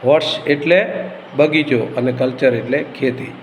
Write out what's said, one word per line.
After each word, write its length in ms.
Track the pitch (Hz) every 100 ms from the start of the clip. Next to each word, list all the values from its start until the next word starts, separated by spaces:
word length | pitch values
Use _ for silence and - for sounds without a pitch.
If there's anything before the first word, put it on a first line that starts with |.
હોર્સ 360 | 123 151 156 - -
એટલે 400 | 143 147 175 220 - - - - 127
બગીચો 420 | 151 156 147 123 107 -
અને 160 | 127
કલ્ચર 420 | 123 131 127 135
એટલે 300 | 117 117 139 151 -
ખેતી. 340 | 135 123 120 -